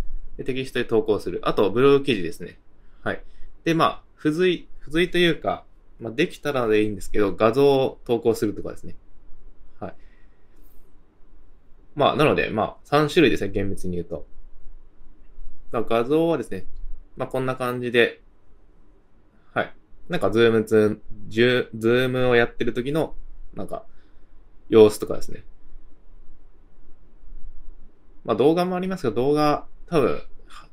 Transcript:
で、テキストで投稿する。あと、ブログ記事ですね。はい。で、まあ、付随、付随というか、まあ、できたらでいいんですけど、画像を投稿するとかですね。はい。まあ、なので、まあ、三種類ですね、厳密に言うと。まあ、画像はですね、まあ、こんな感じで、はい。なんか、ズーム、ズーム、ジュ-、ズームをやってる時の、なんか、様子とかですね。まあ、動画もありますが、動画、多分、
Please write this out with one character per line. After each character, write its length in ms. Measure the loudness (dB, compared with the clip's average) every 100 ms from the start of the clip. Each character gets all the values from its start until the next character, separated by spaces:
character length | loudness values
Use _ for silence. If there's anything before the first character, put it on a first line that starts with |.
| 2 0 -2 -4
で、 80 |
テ 100 | -4
キ 120 | -4 -4
ス 60 |
ト 80 | -4
で 40 |
投 180 | 2 2
稿 180 | 2 0
す 100 | 0
る。 100 | -4
あ 100 | -2
と、 160 | 2 2
ブ 120 | 4
ロ 160 | 6 6
グ 60 |
記 120 | 4 -2
事 60 |
で 100 | -2
す 100 | -8
ね。 160 | -12 -16 -20 -20 -18 -10
は 100 | -6
い。 100 | -6 -8 -8 -8 -4
で、 100 | -2
ま 100 | 2
あ、 180 | 2 0 -12 _
付 160 | -2
随、 360 | 2 0 0 -6 -12
付 100 | -4
随 200 | 0 0
と 80 | 2
い 80 | 2
う 120 | 2
か、 240 | -2 -4 -8 -20 -20 -12
ま 100 | -8
あ、 20 |
で 160 | -2 -2
き 100 | -2
た 140 | -4
ら 140 | 0 2
で 160 | 4
い 40 | 2
い 20 |
ん 80 | -2
で 40 |
す 100 | 0
け 100 | 2
ど、 140 | 2
画 180 | 4 4
像 120 | 6
を 360 | 6 6 2 -2
投 160 | -2 2
稿 140 | 2
す 100 | 2
る 100 | 0
と 80 | -2
か 80 | -8
で 60 | -8
す 60 |
ね。 120 | -8 -10 -10 -14 -8 -8 -8 -10 -10 -10
は 120 | -10
い。 40 | -12 -14 -18 -20 -20 -20 -18 -14 -14 -14 -16 -20 _ -18 -16 -16 -18 -20 -20 -14
ま 180 | 0 2
あ、 40 | 4
な 80 |
の 100 | 4
で、 160 | 4 0
ま 120 | -2
あ、 140 | -4 -6
三 240 | 0 2 4
種 140 | 4
類 80 | 4
で 60 | 4
す 80 |
ね、 60 | 0
厳 200 | -2 -2
密 140 | -2
に 80 | -2
言 100 | -4
う 20 |
と。 220 | -6 -8 -8 -10 -10 -8 -6 -8 -14 -14 -14 -14 -12 -4 -2 0 0
ま 80 | 0
あ、 40 |
画 200 | 2 2
像 220 | 2 2 2
は 120 | 0
で 40 |
す 80 | -2
ね、 160 | -4 -2 -2 -2 -4 -6 -8
ま 100 | -6
あ、 20 |
こ 100 | -2
ん 80 | -2
な 80 |
感 260 | -2 -4 -4
じ 120 | 0
で、 280 | 4 4 2 -18 -20 -20 -20 -20 -20 -20 -20 _ -20 _ _ -8
は 80 | -6
い。 100 | -4 -8 -16 -12 -4
な 100 | -2
ん 20 |
か、 100 | 2
ズ 100 | 4
ー 100 | 6
ム、 140 | 4
ズ 120 | 4 4
ー 140 | 4
ム、 120 | 0 -6 -6 -2
ジ 140 | 2
ュ-、 260 | 4 4 -2 -2
ズ 100 | 2
ー 200 | 4 2
ム 200 | 2 4
を 60 |
や 120 | 4 4
っ 100 | 0
て 80 |
る 100 | -2
時 160 | 0 -2
の、 240 | -2 -2 -4 -8 -8 -10
な 100 | -8
ん 40 | -8
か、 180 | -8 -10 -12 -14 -18 -16 -18 -18 -18 4
様 180 | 8 8
子 120 | 6
と 80 | -4
か 80 | 0
で 60 |
す 100 | 2
ね。 100 | 0 -6 -12 -10 -10 -10 -12 -12 -12 -10 -10 -12 -16 -18 -12 -10 -10 -12 -12 -10 -4 -4 -2 -4 -6 -12 -14 -16 -12
ま 100 | -2
あ、 20 | 4
動 180 | 4
画 100 | 4
も 120 | 2 -2
あ 40 |
り 60 | -4
ま 100 | -4
す 80 |
が、 60 | -2
動 220 | 0 2
画、 340 | 4 4 2 -4 -12 -2
多 120 | 2
分、 220 | 2 0 -4 -8 -10 -16 -16